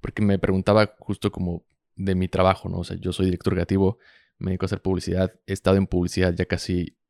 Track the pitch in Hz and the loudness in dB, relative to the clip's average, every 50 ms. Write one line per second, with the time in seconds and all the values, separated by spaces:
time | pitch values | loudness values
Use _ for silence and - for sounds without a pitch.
0 | - - - - 107 101 98 92 - - 95 95 92 - 104 107 107 101 - _ | -8 -8 -4 0 2 2 2 2 2 0 0 0 2 4 4 4 4 2 -2 _
1 | - - 104 - - 104 - - 92 87 85 82 _ _ _ _ _ _ _ - | -8 -8 -8 -4 -4 -4 -4 -2 -4 -4 -4 -6 _ _ _ _ _ _ _ -6
2 | 98 98 95 92 92 90 - 92 92 92 92 - - 92 90 90 85 - 90 90 | -2 -2 0 0 0 0 0 2 4 4 2 2 -4 -8 -8 -8 -8 -8 -10 -8
3 | 92 92 87 - 92 92 90 85 - 101 95 92 87 - 98 95 98 92 110 _ | -6 -6 -2 0 0 0 0 0 -2 -2 0 0 0 0 2 2 2 2 0 _
4 | _ _ _ _ _ _ _ _ - 92 92 90 - 90 104 95 _ 95 95 90 | _ _ _ _ _ _ _ _ -4 -4 -4 -2 -2 -4 -4 -4 _ -2 -2 -2
5 | - - 87 92 95 90 - _ _ - 98 - _ 92 95 98 98 - - 90 | -2 -2 0 0 0 -2 -2 _ _ -8 -8 -2 _ 4 4 4 4 2 0 0
6 | 90 85 - 92 92 90 87 85 90 - 95 90 - - 92 87 85 78 _ _ | 0 0 0 0 0 0 0 0 -2 -2 -2 -4 -2 -2 -2 -2 -2 -4 _ _
7 | _ | _